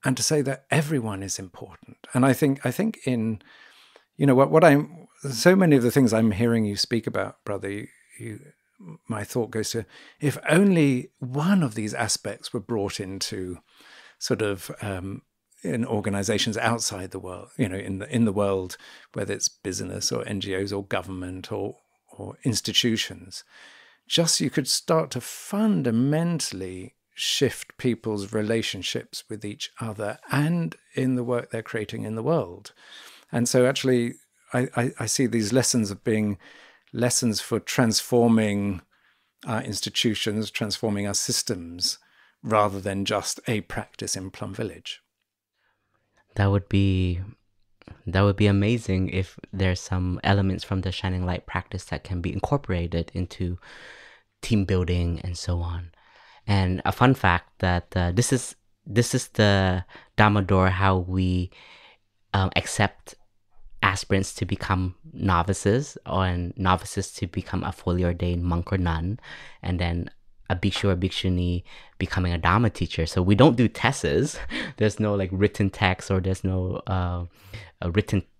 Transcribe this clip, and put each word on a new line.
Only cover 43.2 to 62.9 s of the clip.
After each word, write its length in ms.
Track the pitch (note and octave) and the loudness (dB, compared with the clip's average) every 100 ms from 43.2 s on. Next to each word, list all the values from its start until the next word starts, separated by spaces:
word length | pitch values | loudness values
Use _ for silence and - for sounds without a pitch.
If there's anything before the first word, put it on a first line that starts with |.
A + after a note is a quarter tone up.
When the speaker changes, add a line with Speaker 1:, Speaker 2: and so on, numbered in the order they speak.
| - - - | -4 -8 -4
Speaker 1:
a 140 | A2 | -4
practice 560 | - - G#2 - G#2+ G2 | -4 -10 -10 -12 -8 -6
in 160 | F#2+ | -8
Plum 220 | - G2+ | -10 -12
Village. 480 | F#2+ A2 - - - _ _ _ _ _ _ _ _ _ _ _ _ _ - | -8 -8 -8 -16 -16 _ _ _ _ _ _ _ _ _ _ _ _ _ 0
Speaker 2:
That 160 | G2 | 4
would 180 | G2+ G2 | 2 2
be, 500 | G2 G2 F#2 F2+ F2 F#2+ - _ _ _ _ - - - | 2 4 4 2 -2 -6 -14 _ _ _ _ -20 -12 -2
that 160 | F#2 | 4
would 160 | G2+ F#2+ | 4 6
be 100 | G#2 | 4
amazing 600 | G2 G2+ A#2+ A2+ F#2 F#2 | 6 4 2 0 0 0
if 280 | F#2 F#2 - - | -2 -4 -8 -12
there's 300 | G2 F#2+ F2+ | -2 0 0
some 380 | - F#2 F2+ F2+ | -2 -2 -2 -2
elements 400 | - G2+ F#2+ F#2 | 2 4 2 0
from 180 | - F#2+ | -2 -2
the 100 | F#2 | -2
Shining 340 | F#2 F#2+ F#2 F2+ | -4 -2 -2 -2
Light 220 | F2+ - | -4 -4
practice 380 | F2+ - F#2+ - | -8 -6 -10 -8
that 180 | - | -10
can 180 | - F2+ | -6 -4
be 100 | E2+ | -4
incorporated 800 | - - C#3+ - F2+ E2+ E2+ E2 | -4 -2 -2 0 -2 0 -2 -4
into 440 | - F2+ - F2+ F2 - - - - - - _ _ | -4 -6 -4 -6 -6 -12 -20 -20 -20 -20 -20 _ _
team 220 | - A2 | 0 2
building 560 | F#2 F#2+ F2 F2 E2+ E2+ | 2 0 2 0 0 -2
and 140 | F#2+ F2 | -4 -8
so 220 | - F2 | -2 -2
on. 320 | E2+ E2+ E2+ _ _ - - - - | -2 -6 -8 _ _ -20 -20 -18 0
And 340 | G2+ F#2 F2+ - | 2 4 2 -2
a 60 | |
fun 220 | - B2+ | 4 4
fact 460 | C3 F#2+ F2 - _ | 6 4 2 -2 _
that, 320 | F#2 F2 - F#2 | 0 0 0 0
uh, 160 | F2 | 0
this 200 | F2+ - | 2 2
is, 240 | B2+ - - _ _ - | 0 -2 -16 _ _ -2
this 280 | G#2+ A#2 | 0 2
is 140 | B2+ - | 0 -4
the 540 | - G#2+ G2 F#2+ F#2 - - - - | 2 4 6 4 0 -4 -16 -14 4
Dhamma 280 | G#2+ G#2 F#2 | 4 6 4
door, 220 | F#2+ F#2 | 4 4
how 280 | F#2 G2 F#2+ | 4 2 2
we, 540 | F2+ F#2 F#2 F2+ F2+ - - - - _ _ _ _ | 0 0 2 0 -2 -10 -20 -20 -20 _ _ _ _
um, 180 | G2 F#2+ - | 0 2 0
accept 600 | - - G#2 | -2 -2 -2